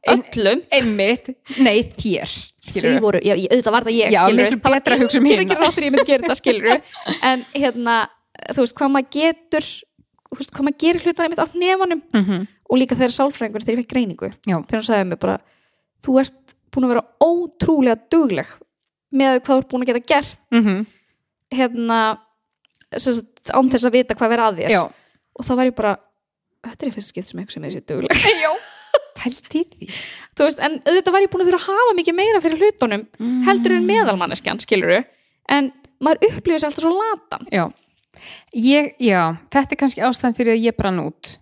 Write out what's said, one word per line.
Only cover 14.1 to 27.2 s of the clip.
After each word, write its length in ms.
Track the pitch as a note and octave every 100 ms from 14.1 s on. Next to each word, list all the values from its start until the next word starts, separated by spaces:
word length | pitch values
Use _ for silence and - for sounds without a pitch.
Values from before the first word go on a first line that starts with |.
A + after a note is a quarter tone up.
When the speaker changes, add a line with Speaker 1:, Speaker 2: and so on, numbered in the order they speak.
| - - - -
Speaker 1:
Já. 100 | E3+
Speaker 2:
þegar 160 | C#3 A3
hún 80 | A3
sagði 220 | G#3+ F#3
mér 80 | E3+
bara, 200 | F#3+ G3 _ _ _ _ _ _
„Þú 180 | - C4
ert 340 | C4 _ _ - _
búin 140 | -
að 40 | B3+
vera 100 | A#3+ - _
ótrúlega 800 | D#4 F4 E4+ _ - D#4+ B3+ A3+ _
dugleg 360 | E4 C#4+ E3+ - - _ _ _ _ _
með 280 | C4 C4+ B3+
hvað 140 | B3+
þú 40 | C4
ert 100 | C4
búin 120 | B3+
að 40 | B3
geta 200 | A#3+ A#3+
gert, 320 | D4 C#4+ - _
Speaker 1:
Mhm. 340 | A#3 G#3+ F#3+ G#3+ _ _ _ _ _ _
Speaker 2:
hérna, 680 | B3+ B3+ A#3 A#3 A3+ A3 G#3+ _ _ _ _ _ _ _ -
sem 160 | C4
sagt, 360 | A#3 A3 _ -
án 160 | C4 C4
þess 160 | B3+ B3
að 60 |
vita 220 | A#3+ B3+
hvað 160 | A3 A#3
verið 160 | A#3 A3+
að 120 | F3
þér.“ 120 | D#3+
Speaker 1:
Já. 120 | G3+ - - _ _ _ -
Speaker 2:
Og 80 |
þá 120 | - B3
var 80 | B3+
ég 80 | B3
bara, 220 | G#3+ F#3+ _ _ _ _ _ _
„Þetta 180 | A#3 -
er 60 | C#4+
í 60 |
fyrsta 180 | A3 G3+
skipti 160 | -